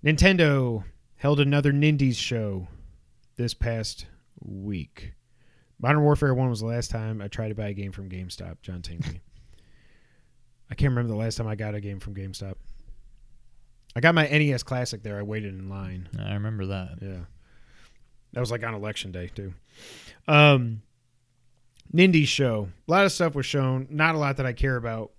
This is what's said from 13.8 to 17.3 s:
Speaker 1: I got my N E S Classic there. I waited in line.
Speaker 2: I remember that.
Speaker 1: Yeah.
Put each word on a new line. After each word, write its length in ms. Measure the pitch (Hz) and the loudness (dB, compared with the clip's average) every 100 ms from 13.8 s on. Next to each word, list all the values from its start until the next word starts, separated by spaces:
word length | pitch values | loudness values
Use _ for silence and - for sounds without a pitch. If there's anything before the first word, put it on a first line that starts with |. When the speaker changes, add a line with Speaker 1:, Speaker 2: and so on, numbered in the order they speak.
| _ - | _ 2
Speaker 1:
I 40 | |
got 140 | 156 | 4
my 120 | 170 151 | 6 4
N 140 | 147 | 4
E 100 | 151 | 4
S 100 | 127 | 0
Classic 400 | - 127 123 110 | -2 -4 -4 -6
there. 160 | 107 101 | -8 -8
I 40 | |
waited 320 | 104 107 104 | -6 -6 -8
in 140 | 95 95 | -10 -10
line. 400 | 98 98 92 87 107 | -10 -8 -10 -10 -8
Speaker 2:
I 160 | 101 | -4
remember 320 | 101 104 110 95 | -4 -4 -4 -4
that. 320 | 98 90 - | -6 -6 -10
Speaker 1:
Yeah. 220 | 98 92 87 | -12 -12 -14